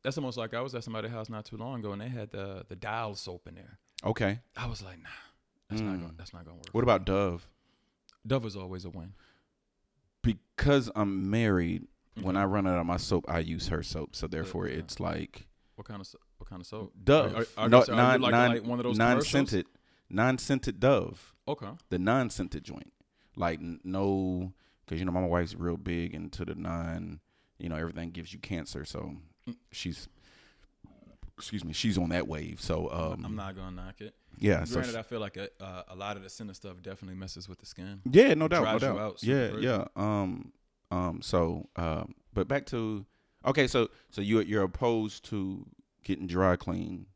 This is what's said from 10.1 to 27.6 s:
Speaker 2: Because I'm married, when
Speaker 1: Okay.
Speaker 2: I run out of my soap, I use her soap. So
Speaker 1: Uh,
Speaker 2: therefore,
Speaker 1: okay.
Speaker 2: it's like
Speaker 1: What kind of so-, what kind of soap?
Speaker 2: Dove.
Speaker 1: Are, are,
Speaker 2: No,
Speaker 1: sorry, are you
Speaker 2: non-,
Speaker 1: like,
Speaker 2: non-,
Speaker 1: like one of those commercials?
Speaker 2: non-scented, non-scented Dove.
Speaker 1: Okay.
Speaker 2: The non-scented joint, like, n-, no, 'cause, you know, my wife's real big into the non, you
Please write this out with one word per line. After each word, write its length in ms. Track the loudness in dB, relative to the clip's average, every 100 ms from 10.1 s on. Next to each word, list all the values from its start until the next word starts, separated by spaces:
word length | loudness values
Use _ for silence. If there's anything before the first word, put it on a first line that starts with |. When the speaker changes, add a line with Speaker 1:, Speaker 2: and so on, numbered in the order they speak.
| _
Speaker 2:
Because 680 | 0 0 _ 2 6 6 4
I'm 360 | 0 0 0 2
married, 560 | 4 4 4 2 -2 -8 _ _ -6
when 160 | -2 2
Speaker 1:
Okay. 60 |
Speaker 2:
I 20 | 2
run 200 | 2 2
out 120 | 2
of 80 | 0
my 100 | -2
soap, 260 | 2 0 0
I 100 | -2
use 280 | -2 -4 -2
her 140 | -2
soap. 320 | -4 -6 -8
So 120 | -8 -6
Speaker 1:
Uh, 20 |
Speaker 2:
therefore, 380 | -4 -4 -4 -4
Speaker 1:
okay. 80 |
Speaker 2:
it's 260 | -6 -8 -6
like 460 | -4 -4 -8 -12 -20 _ _ -20
Speaker 1:
What 100 | -14
kind 140 | -14
of 60 | -14
so-, 120 | -18 _ _
what 120 | -14
kind 100 | -14
of 60 | -12
soap? 260 | -10 -12 0
Speaker 2:
Dove. 320 | 6 8 6
Speaker 1:
Are, 120 | 0 -4 0
are, 120 | 10
Speaker 2:
No, 140 | 10
Speaker 1:
sorry, 160 | 10 8
are 40 |
you 160 | 8 6
Speaker 2:
non-, 20 |
Speaker 1:
like, 100 | 6
Speaker 2:
non-, 160 | 6 6
Speaker 1:
like 140 | 4 -2
one 120 | -2
of 40 |
those 140 | 0 4
commercials? 340 | 4 4 4
Speaker 2:
non-scented, 320 | 2 4 0 -2 _ _ _ _
non-scented 680 | 2 2 2 0 0 0 2
Dove. 540 | 4 6 2 -8 -20 _ -8
Speaker 1:
Okay. 200 | -6 -8 -14 _
Speaker 2:
The 100 | 0
non-scented 640 | 4 2 2 -2 -4 -6
joint, 280 | -10 -16 -16 _ _ _ _ -2
like, 240 | -2 -2
n-, 200 | -6 -10
no, 680 | -4 0 2 2 0 -2 -4 -10 _ _ -8
'cause, 120 | -4
you 60 | 0
know, 60 |
my 120 | 0
wife's 300 | 2 2 0
real 220 | -2 -4 -4
big 360 | -4 -4 -4
into 300 | -6 -10 -8
the 100 | -8
non, 680 | -6 -6 -6 -6 -6 -8 -12 _ _ _
you 100 | _